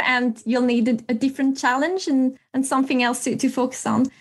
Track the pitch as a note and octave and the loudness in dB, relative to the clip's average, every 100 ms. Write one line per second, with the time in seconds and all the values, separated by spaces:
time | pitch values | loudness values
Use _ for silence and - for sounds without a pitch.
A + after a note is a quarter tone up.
0 | - B3+ B3 A3+ A3+ B3+ B3+ A#3+ A3+ A3+ | 2 0 0 -2 -2 0 2 2 2 0
1 | - A3+ C4+ C4+ C4+ C4+ C4 B3+ D#4+ F#4 | -2 -2 -2 0 0 0 0 0 0 -2
2 | F4 C4 C4 C4 _ C4 C4 C4+ C4+ B3+ | 0 0 0 -2 _ -4 0 0 2 2
3 | A#3+ B3 C4 - C4 - B3+ - - A3 | 0 0 -4 -2 -2 0 -4 -4 -2 0
4 | C4 - | 0 -4